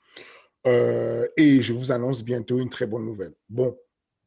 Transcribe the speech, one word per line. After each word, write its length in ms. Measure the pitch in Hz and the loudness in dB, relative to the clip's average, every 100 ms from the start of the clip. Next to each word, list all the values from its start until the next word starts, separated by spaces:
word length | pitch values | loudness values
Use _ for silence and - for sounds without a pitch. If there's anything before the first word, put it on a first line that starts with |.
| _ - - - _ _ 127 | _ -20 -20 -20 _ _ 2
Euh, 600 | 120 117 117 117 117 120 - | 2 2 0 -2 -2 -2 4
et 240 | 151 135 | 6 6
je 100 | 117 | 4
vous 200 | 120 131 | -2 -2
annonce 300 | 123 123 123 | -2 -2 -4
bientôt 380 | 113 123 113 123 | -4 -6 -2 -4
une 80 | 123 | -4
très 180 | - 113 | -6 -6
bonne 200 | 117 110 | -6 -8
nouvelle. 260 | 104 85 - - | -10 -12 -16 -8
Bon, 260 | 113 247 247 _ _ _ _ | -4 -2 -4 _ _ _ _